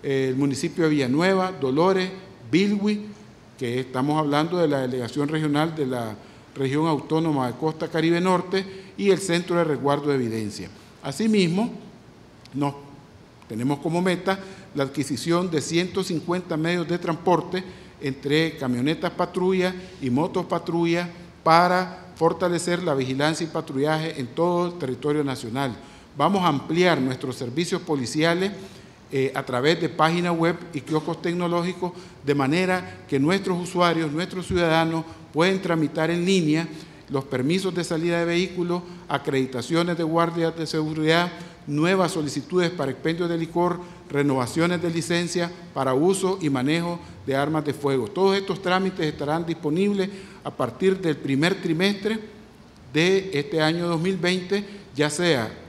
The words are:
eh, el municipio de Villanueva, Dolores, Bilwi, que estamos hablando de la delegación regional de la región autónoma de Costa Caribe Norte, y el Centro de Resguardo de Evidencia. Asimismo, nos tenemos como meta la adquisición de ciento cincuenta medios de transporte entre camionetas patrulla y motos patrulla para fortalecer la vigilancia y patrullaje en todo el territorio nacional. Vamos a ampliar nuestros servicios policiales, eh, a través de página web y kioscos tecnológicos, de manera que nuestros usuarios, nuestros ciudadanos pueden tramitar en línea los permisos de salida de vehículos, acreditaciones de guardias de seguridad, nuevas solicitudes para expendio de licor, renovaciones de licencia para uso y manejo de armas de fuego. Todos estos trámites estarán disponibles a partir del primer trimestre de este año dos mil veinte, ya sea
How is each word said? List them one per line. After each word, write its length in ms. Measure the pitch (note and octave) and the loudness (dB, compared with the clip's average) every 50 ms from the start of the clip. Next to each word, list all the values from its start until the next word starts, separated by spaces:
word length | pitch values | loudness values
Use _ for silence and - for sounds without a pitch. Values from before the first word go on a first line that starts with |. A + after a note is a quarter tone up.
eh, 240 | - C#3+ C3+ C3+ C3+ C3 | -2 0 0 0 0 0
el 60 | C3 | 2
municipio 480 | C3 C#3+ C#3+ C3 B2 - E3 D3 F3+ E3 | 2 0 0 0 -2 -4 -4 0 2 2
de 60 | D#3 | 4
Villanueva, 600 | D#3 C#3+ C3+ A#2+ C3 D3+ F3 F#3+ F#3+ F#3 F#3 F#3 | 4 2 2 2 2 4 4 4 4 4 2 0
Dolores, 580 | F#3+ D3+ C#3 C3 C3 D3+ E3+ F#3+ F#3+ F#3+ F#3 F#3 F#3 - - - - - - A2+ | -2 -2 -2 0 2 4 4 4 4 2 0 -2 -6 -12 -16 -20 -20 -20 -6 0
Bilwi, 560 | B2 F3 G3+ G#3 G#3 G3+ G3 G#3+ G#3 G#3 G#3 G#3 - - - - - - - - - - | 2 4 4 4 2 0 0 0 -2 -2 -6 -12 -16 -18 -20 -20 -20 -20 -20 -20 -10 -8
que 220 | C3 A#2+ A#2+ B2+ | -6 -4 -2 -4
estamos 380 | C3 B2+ B2+ B2+ C3 D3 D3+ D#3 | -4 -4 -2 -2 0 2 2 0
hablando 400 | D#3 C#3+ C#3+ D3 D#3 E3 F3+ F3+ | 0 2 2 2 2 2 2 2
de 100 | E3+ D3 | 2 2
la 120 | C#3+ C3+ | 2 0
delegación 480 | C3 B2 B2+ B2+ A#2+ A2+ - D3 C#3+ D3 | 0 -2 -2 -4 -4 -4 -2 -2 -2 -2
regional 460 | D#3 D#3+ D#3 D3+ C#3+ D3 D#3 E3 D#3+ | -2 -2 0 0 2 2 0 0 -2
de 120 | D#3 C#3+ | -4 -4
la 280 | B2+ B2+ B2 A#2 A2 G#2+ G#2 - - - - - - - | -2 -2 -4 -6 -6 -8 -12 -16 -20 -20 -20 -20 -18 -6
región 320 | C3+ C3+ C3 C#3 D3+ D#3 | -4 -2 0 0 0 0
autónoma 600 | E3 D#3 C3+ - - D#3 D#3+ E3 D#3+ D3+ C3+ B2+ | 0 0 -2 -2 -2 0 0 2 2 0 0 0
de 80 | B2 A#2 | -2 -4
Costa 340 | - D#3+ D#3 D#3 - E3+ D#3 | -2 -4 -4 -2 -4 -8 -4
Caribe 320 | - D#3+ D#3+ E3 E3+ E3+ | -2 0 2 2 2 2
Norte, 440 | F3+ F#3 F#3 F3+ F3+ F3+ F#3+ F#3+ F#3+ F#3+ - - - - - | 2 2 2 2 0 -2 -4 -4 -4 -4 -12 -14 -16 -16 -8
y 140 | - G3 G3+ | 0 2 4
el 80 | F#3 D#3 | 4 4
Centro 380 | - - E3+ F3 F3 - E3+ | 2 0 0 0 0 0 0
de 80 | F3 E3+ | 2 2
Resguardo 440 | D#3 C#3+ A#2+ B2+ C#3+ C#3+ C#3+ C#3+ D3 | 2 0 0 2 0 0 2 2 0
de 80 | C#3+ | 0
Evidencia. 520 | C3+ B2 A2+ A2 A2+ A2 G2+ G2 - F#2 E2+ - - - - - - | 0 0 -2 -2 -4 -6 -6 -8 -8 -12 -12 -14 -20 -20 -20 -20 -10
Asimismo, 680 | - C#3+ C3+ - G#3+ A3+ G#3+ G#3 F#3 E3 E3 F#3+ A#3 A#3+ - - - - - - - - - - - - - - - - - | -10 -8 -4 0 2 2 4 4 4 4 2 0 -2 -2 -6 -12 -16 -18 -20 -20 -20 -20 -20 -20 -20 -20 -20 -20 -20 -10 -4
nos 200 | C3+ C#3+ C#3+ C#3 - - - - - - - - - - - - - - - | -2 -2 -2 -4 -6 -18 -20 -20 -20 -20 -20 -20 -20 -20 -20 -20 -20 -16 -10
tenemos 300 | A2+ A2 B2 C#3 C#3+ C#3 | -8 -4 -2 -2 -2 -2
como 240 | - E3+ D#3+ F3 | -2 -2 0 2
meta 360 | F3+ F#3+ F3 F3 F3+ G3 F#3+ G3 - - - - - - - | 2 2 0 0 0 -2 -2 -2 -6 -16 -16 -18 -20 -8 -2
la 100 | C#3+ C#3 | -2 -2
adquisición 680 | C3 - D3+ C3+ - C#3 A2+ - - E3+ F3 F3+ F3+ | -2 -2 -4 -4 -2 -4 -4 0 2 2 2 2 0
de 100 | E3 C#3+ | -2 -2
ciento 420 | B2 - E3 E3+ F3+ F3+ F3+ G3 F#3 | -2 0 0 0 0 0 -2 -4 -2
cincuenta 520 | - F3 D3+ - E3+ F3 F3+ F3 F3+ E3+ | -2 -4 -4 -2 -2 -2 -2 -2 -4 -2
medios 300 | D#3 D#3 E3+ F3 F3 E3+ | 0 0 0 0 0 0
de 120 | D#3 F3 E3+ | -2 -2 -2
transporte 640 | F3 F3 E3 D#3 - F#3+ F3+ D#3+ - - - F#3 F#3 - - - - - - - | -2 -2 -4 0 2 4 4 4 2 -2 -4 -6 -6 -6 -16 -18 -18 -20 -16 -6
entre 560 | - - C3 - - C#3+ D3 D#3 E3 D#3+ D#3 - | -6 -6 -6 -4 0 2 4 4 4 2 -2 -4
camionetas 520 | C#3 B2+ B2 A#2+ B2+ D3 E3 - F3 F3 | -2 -2 0 0 0 0 0 0 -2 -4
patrulla 640 | - - F3+ F3 - F#3 F3+ F#3 F#3+ F#3 F3+ F#3 F#3 F#3 - - - - | 0 -2 -2 -2 0 0 2 2 4 2 2 0 -2 -4 -12 -16 -12 -6
y 80 | C3+ B2+ | -2 0
motos 340 | A#2+ C#3 D#3+ F#3 - F#3 E3+ | 2 2 0 0 -2 -4 -2
patrulla 640 | - F#3 E3 - - E3 E3+ E3+ E3+ E3 E3+ F3 F3 - - - - - - | -2 -4 -4 -2 -2 0 0 2 2 0 0 -2 -6 -10 -16 -20 -20 -20 -2
para 640 | - D#3+ D#3+ E3+ F3 F3+ F3+ F3+ F#3 F3+ - - - - - | 6 8 8 8 8 6 4 2 2 -2 -8 -14 -16 -18 -4
fortalecer 680 | - D#3+ E3 F3+ - F#3+ F3 F3 E3 E3+ F3 F3 F3 | 2 2 2 2 2 0 0 0 0 0 0 0 0
la 120 | F3+ E3 C#3+ | 0 0 0
vigilancia 500 | C3+ C3 B2+ C3 C3+ D3 D#3 E3 - F3 | 0 0 0 0 2 2 2 2 0 -4
y 60 | D#3 | -4
patrullaje 680 | - E3 D#3+ - C#3+ C3 C#3 D#3 D#3 D#3 D#3 E3 D#3 D3 | -4 -6 -6 -4 -2 0 2 2 2 0 0 -4 -6 -6
en 60 | B2+ | -8
todo 400 | A2+ A#2+ D#3+ E3+ F3 F3 F3 F3 | -6 -2 0 2 2 2 2 0
el 60 | E3+ F3 | -2 -4
territorio 500 | F3 D3+ C3 B2 A#2+ - D3 D3 D3+ C#3+ | -6 -6 -6 -6 -4 -2 0 0 0 0
nacional. 500 | C#3 C3 B2 - A2+ A2 C3+ C#3 C3 G#2 - - - - - - - - | -2 -4 -6 -8 -6 -4 -2 -2 -2 -4 -8 -14 -20 -20 -20 -20 -16 0
Vamos 260 | C#3 D3 F3 G3+ G3 | 2 2 4 4 4
a 60 | F3+ E3+ | 4 4
ampliar 520 | D3+ C3+ - - D#3 E3+ F3+ F3+ D#3+ C#3 | 2 2 0 0 2 4 6 6 6 4
nuestros 360 | C3 C3 B2+ - - C3 A#2+ | 2 0 -2 -4 -6 -8 -6
servicios 440 | - C3+ A#2+ A#2+ D#3 F3+ - F#3+ F3 | -6 -6 -4 -2 -2 -2 -2 -2 -4
policiales, 720 | E3+ E3+ D3+ C#3 B2 A2+ C3 D#3 D#3 E3+ E3+ F3+ F#3+ G3+ G3+ - - - - - - - - - - - | -2 -2 -2 -2 -2 -2 0 2 4 4 4 2 0 -2 -4 -8 -14 -16 -18 -20 -20 -20 -20 -20 -14 -4
eh, 220 | - C3+ C3 C3+ - | -2 0 0 0 -2
a 80 | A#2+ - | -4 -4
través 340 | - B2+ B2 B2+ D3+ F3 E3 | -2 -2 2 2 2 2 2
de 80 | E3+ D3 | 0 -4
página 440 | - - D#3 D#3+ E3+ F3 F3 F3 | 2 2 2 4 4 2 0 0
web 240 | E3+ E3 E3 E3+ E3+ E3 - - - | 0 2 2 2 0 -2 -8 -8 -10
y 80 | C#3+ | -8
kioscos 400 | A#2+ - D3+ D#3 D3+ F3 E3 - | -4 -2 -2 -2 0 -2 -6 -4
tecnológicos, 680 | - F3 E3+ F3 F3 E3+ E3+ F3 E3+ F#3 F3+ F3+ F#3 F3 F3 - - - - - - | -4 -4 -2 0 0 0 0 0 0 -2 -4 -4 -6 -6 -6 -10 -18 -18 -20 -6 0
de 80 | C#3+ C#3+ | 0 2
manera 680 | C#3+ C#3 C3 D3+ F3+ F#3 F#3 F#3 F3+ F3+ - - - - - | 4 4 4 4 2 4 2 2 0 -2 -8 -14 -16 -6 -2
que 100 | C#3+ C3+ | 0 2
nuestros 400 | C#3 D#3 F#3 G3 F#3+ F#3+ F3+ F3 | 4 4 2 2 2 0 -2 -2
usuarios, 540 | F3+ E3+ - F3 F3+ E3+ E3 E3 D#3+ D3+ | -2 -4 2 4 4 4 4 2 0 -2
nuestros 340 | C#3+ D#3+ F3+ F3 - F#3 E3 | -2 -4 -4 -4 -6 -10 -6
ciudadanos 580 | - F#3 F3+ F3 E3 D#3+ D#3+ E3 E3 E3 E3 D#3+ - - - - - | -2 0 2 4 4 4 4 4 2 0 -4 -6 -8 -14 -18 -18 -6
pueden 300 | - D3 E3+ F#3+ F#3+ F#3+ | 0 2 2 4 2 0
tramitar 480 | F#3+ F3 E3+ D#3+ D#3 C#3+ D3 D#3+ D#3 E3 | 0 0 0 2 0 0 0 0 0 0
en 160 | E3+ F3 F3 | 0 0 2
línea 420 | F#3 G3 F#3 E3 D3+ D3+ D#3+ E3+ D#3+ - - - - - - - - | 4 4 4 4 2 2 0 0 -4 -10 -16 -16 -18 -20 -20 -10 -4
los 160 | C#3 C3+ C3+ | -4 -4 -2
permisos 500 | - C#3 B2+ B2 D3 E3+ F#3+ F#3+ F#3 E3+ | -2 -2 -2 0 2 0 0 0 -2 -2
de 100 | F3 E3 | -2 -2
salida 340 | - E3+ D#3 E3 F3 E3+ E3+ | -2 -2 -2 0 0 0 2
de 80 | E3+ | 0
vehículos, 560 | E3+ E3+ F3 F#3 F#3 - F3+ F#3+ F3 F3 F3+ F3 - - - - - | 2 2 0 0 0 -2 -4 -2 -2 -2 -4 -4 -10 -16 -18 -6 -4
acreditaciones 880 | D3+ C#3 - D#3 C#3 C3+ C3 B2+ - A#2+ A#2 - D#3+ E3 F3 E3+ E3+ | -4 -2 -2 0 0 0 0 0 -4 -8 -4 0 0 0 2 0 0
de 80 | D#3+ E3 | -2 -2
guardias 500 | D#3 D#3+ E3 E3+ E3 E3 E3+ E3 E3 E3 | 2 2 2 2 2 2 0 -2 -2 -2
de 120 | E3 D#3+ | -4 -6
seguridad, 640 | D3+ - D#3+ D#3 D#3 D#3 D#3+ D#3 D#3 D#3+ E3+ F3 F3+ F3 - - - - - - | -4 -2 -2 -2 -2 -2 0 2 4 4 4 4 2 -4 -10 -16 -16 -18 -16 -8
nuevas 460 | - D3 D3 D#3+ F3 F#3+ F#3+ F3+ D#3 | -4 0 2 2 4 4 4 2 2
solicitudes 580 | - E3 D3+ C#3+ B2 C#3+ B2+ - F3+ F#3 F3 E3 | 0 -2 -4 -2 -4 -6 -6 0 0 2 2 2
para 200 | F3 F3 C#3+ C3+ | 0 -2 -4 -4
expendio 380 | B2+ - - D#3+ E3 E3+ F3+ E3+ | -4 -2 -2 -2 -2 0 -2 -2
de 100 | E3+ E3 | -2 -2
licor, 420 | E3 E3 E3 E3+ F3 F3+ F3 F3 F3 - - - - - | -4 -2 0 0 2 2 0 -4 -8 -14 -18 -20 -14 -4
renovaciones 720 | C#3+ C#3+ C#3+ C#3+ C3+ C3 B2 A#2 - E3 E3 F3 F3+ E3+ | 0 2 2 4 2 2 0 -2 0 0 2 2 2 0
de 80 | F3 E3+ | -2 -2
licencia 600 | E3 E3+ - - F3 E3+ F3 E3 - F3 E3+ F3 F3 - - - | -2 -2 -2 0 0 0 0 0 -2 -2 -2 -2 -6 -12 -18 -10
para 220 | - C#3 C3 C3 C3 | -4 -2 0 2 2
uso 440 | C3+ D#3 F#3 G3 G3 G3 F#3 F#3+ G3 | 4 4 4 2 2 0 0 0 0
y 100 | E3+ D3 | 0 0
manejo 480 | C#3 B2+ B2 C#3+ D#3 E3+ E3+ F3 F3 E3 - - - - - | 0 2 2 2 2 0 0 -4 -6 -8 -10 -16 -18 -10 -4
de 100 | C3+ C3 | 0 0
armas 280 | C3+ C#3+ D3+ D#3+ D#3 D3 | 2 2 2 0 0 0
de 100 | D3+ C3+ | -2 -4
fuego. 340 | - - C#3 C3+ C3 A2+ G#2+ | -2 0 0 2 2 0 -2
Todos 280 | - E3+ F#3+ G3 F#3+ | 0 2 4 4 4
estos 240 | G3 G3 - F3 - | 2 0 -2 -6 -2
trámites 460 | - F3+ F3+ F#3 F#3+ F#3+ F#3+ - E3 | 0 2 2 2 2 0 -2 0 -2
estarán 400 | D3+ D3 - D3+ C#3+ D3+ E3+ E3+ | -2 -2 -4 -2 -2 -2 -2 -2
disponibles 640 | E3 E3 E3 E3+ D3+ D3 F3+ G3 G#3 G3+ G3 F#3 G3 - - - - - - - | -4 -6 -4 -2 -2 0 2 2 2 2 0 -2 -4 -6 -12 -16 -18 -20 -10 -10
a 60 | - | -10
partir 480 | - - C3 A#2 A2+ - F#3 F#3+ F#3+ F#3 | -4 -2 -4 -4 -2 2 2 2 2 2
del 180 | E3 E3 D3 | 0 -2 -2
primer 440 | - - C#3 C3+ C3 D#3 F3+ F#3+ - | -2 -2 -2 0 2 2 2 0 0
trimestre 580 | - F3 D#3+ D#3+ F#3 G3+ G3+ G3+ - G#3+ A3 G#3+ - - - - - - - - - - - - - - | -2 -2 0 2 2 0 0 0 -2 -4 -4 -4 -6 -12 -18 -20 -20 -20 -20 -20 -20 -20 -20 -20 -20 -2
de 380 | B2 D3+ E3 F#3 G3 G3 F#3 - | 0 2 4 4 4 2 0 -2
este 280 | D3 C#3+ C#3+ C#3+ D3+ D#3+ | -4 -4 -4 -2 0 2
año 260 | D#3 D#3 E3 E3+ F3 | 2 2 2 0 0
dos 140 | F3 E3+ D#3 | 0 0 0
mil 160 | E3 F#3+ G3 | 0 -2 -2
veinte, 480 | F3 E3 F3 F#3 F#3 F3 F3+ G3 G3+ G3+ - - - - - - | 0 0 0 0 -2 -2 -2 -4 -4 -4 -6 -14 -18 -18 -10 -2
ya 160 | C#3 D3 D3 | 0 0 0
sea 400 | D3 - F3 F3 D3+ B2 A2 G#2+ G#2+ E2 - | 2 0 2 2 2 2 0 -4 -8 -14 -18